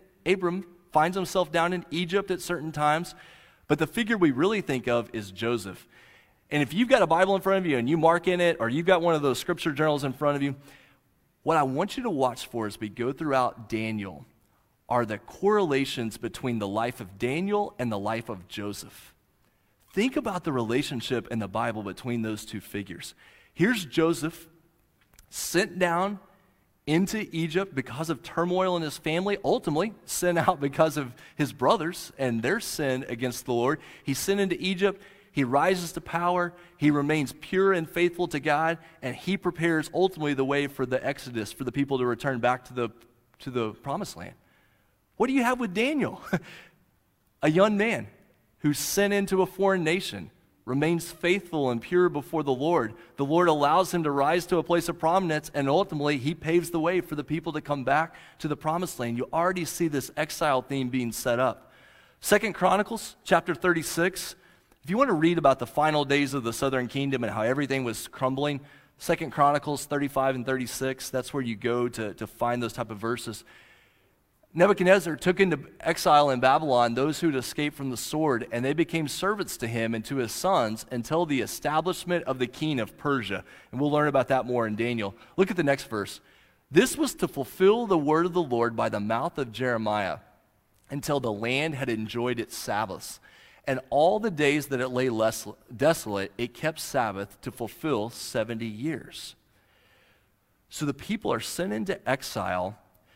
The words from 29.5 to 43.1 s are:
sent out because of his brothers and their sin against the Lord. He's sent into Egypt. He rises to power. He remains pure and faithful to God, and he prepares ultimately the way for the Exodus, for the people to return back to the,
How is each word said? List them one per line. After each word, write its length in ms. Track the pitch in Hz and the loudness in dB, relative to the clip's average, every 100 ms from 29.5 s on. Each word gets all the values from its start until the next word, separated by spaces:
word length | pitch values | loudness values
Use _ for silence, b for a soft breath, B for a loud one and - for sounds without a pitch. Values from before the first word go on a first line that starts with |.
| 220 - 151 208 - - | 0 0 0 0 -4 -10
sent 320 | - 180 170 | -2 0 2
out 240 | 156 175 | 2 2
because 360 | 139 135 160 147 | 0 2 2 2
of 160 | 131 120 B B | -6 -10 B B
his 180 | 143 | -4
brothers 600 | 107 127 208 160 180 - - | 2 2 2 0 -6 -10 -4
and 240 | 131 117 | 0 0
their 180 | 120 214 | 0 0
sin 460 | - - 143 131 135 | -2 -4 -2 -2 -4
against 380 | 120 127 120 - | -4 -4 -4 -2
the 80 | 120 | 0
Lord. 260 | 120 156 B B B | 2 0 B B B
He's 140 | 135 | -4
sent 200 | - 196 | 0 0
into 220 | 196 180 | 0 0
Egypt. 400 | 185 190 196 190 B B B | -2 0 0 0 B B B
He 120 | - 131 | -2 2
rises 480 | 135 165 190 170 | 2 2 2 -2
to 80 | - | -10
power. 500 | - 165 175 180 175 170 B B | -6 -2 0 0 -2 -6 B B
He 140 | 143 | 4
remains 440 | 147 143 156 135 - | 4 2 0 -2 -6
pure 320 | - 185 196 | -4 2 4
and 160 | 185 160 | 4 0
faithful 400 | - 175 170 175 | 0 0 0 -4
to 100 | 151 | -2
God, 380 | 143 147 160 165 B B | 0 2 2 -2 B B
and 160 | 131 120 | -8 -6
he 220 | - 190 | -4 -2
prepares 520 | 180 170 165 160 151 - | -2 0 0 0 0 0
ultimately 400 | 185 185 151 135 | 0 0 -2 0
the 100 | 135 | 0
way 220 | 143 143 | 0 0
for 180 | - 127 | -2 -2
the 200 | 127 - | -2 -2
Exodus, 480 | 139 - 120 104 | -6 -6 -6 -6
for 120 | - 131 | -6 -4
the 80 | |
people 260 | 135 139 135 | -2 0 0
to 80 | 123 | 0
return 320 | 120 143 131 | -2 -2 0
back 280 | 120 127 - | 0 0 -4
to 80 | 127 | -6
the, 160 | 117 - - | -6 -6 -20